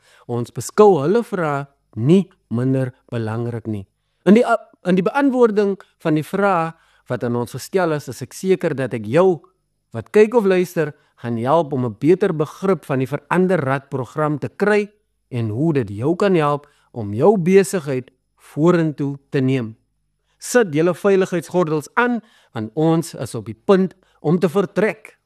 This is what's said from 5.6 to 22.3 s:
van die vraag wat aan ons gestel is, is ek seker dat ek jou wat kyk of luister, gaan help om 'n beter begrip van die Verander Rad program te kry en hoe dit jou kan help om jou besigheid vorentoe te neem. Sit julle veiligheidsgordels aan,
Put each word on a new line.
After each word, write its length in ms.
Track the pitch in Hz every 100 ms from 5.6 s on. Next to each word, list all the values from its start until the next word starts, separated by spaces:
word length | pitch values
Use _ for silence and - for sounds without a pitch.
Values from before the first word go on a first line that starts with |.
| 202 190 - _
van 160 | 165 151
die 80 |
vraag 480 | 143 190 202 180 165 - _ _ -
wat 140 | 123
aan 120 | 120 120
ons 180 | 117 135
gestel 360 | - 190 175 151
is, 120 | 139
is 140 | 120
ek 80 | 127 -
seker 380 | 190 185 170 135
dat 180 | 131 117
ek 120 | 104
jou 360 | 143 190 165 - _ _ _ _
wat 160 | 117 -
kyk 240 | 214 214
of 120 | 233 196
luister, 440 | 185 180 - 147 - _ _
gaan 140 | 120 117
help 340 | 120 160 151
om 120 | 135 123
'n 100 | 101
beter 320 | 143 185 196
begrip 500 | 160 151 - 190 180
van 140 | - 135
die 80 | 131
Verander 540 | 143 - 170 185 180
Rad 280 | 131 139 -
program 500 | 135 123 - 151 147
te 100 | 143
kry 420 | - 202 208 208 _ _ _ _
en 180 | 127 113
hoe 240 | 110 165
dit 160 | 139 107
jou 280 | 101 131 180
kan 180 | 208
help 320 | 180 147 147 - _ _
om 220 | 123 104
jou 240 | 107 165 220
besigheid 720 | 165 190 190 196 147 131 127 _ _ _
vorentoe 840 | - - 165 180 160 143 139 139 _
te 100 | 147
neem. 360 | 131 135 113 113 _ _ _ _ _ _
Sit 360 | - 247 214
julle 200 | 147 175
veiligheidsgordels 920 | 170 202 196 185 175 - 180 160 151 -
aan, 260 | - 240 233 -